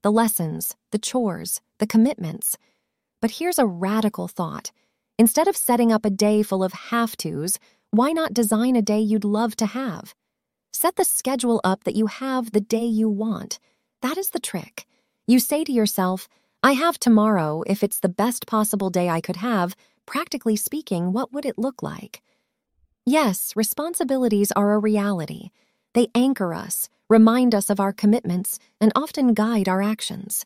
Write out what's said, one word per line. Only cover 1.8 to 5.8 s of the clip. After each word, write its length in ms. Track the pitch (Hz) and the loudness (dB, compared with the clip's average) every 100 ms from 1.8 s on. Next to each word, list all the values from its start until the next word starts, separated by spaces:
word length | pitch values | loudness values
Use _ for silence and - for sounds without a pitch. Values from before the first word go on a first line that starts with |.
| 214 | 2
commitments. 720 | 220 240 - 165 - - - _ _ _ _ _ _ | 4 4 2 -8 -8 -8 -8 _ _ _ _ _ _
But 180 | 226 - | -6 -2
here's 220 | 349 349 | -2 0
a 40 | |
radical 640 | 233 170 190 220 214 - 180 | 0 0 -2 0 0 -2 -8
thought. 460 | - 165 147 - _ _ _ _ - | -6 -6 -8 -14 _ _ _ _ 2
Instead 260 | 226 - 339 | 4 4 0
of 100 | 392 | 0
setting 360 | - 240 | 0 2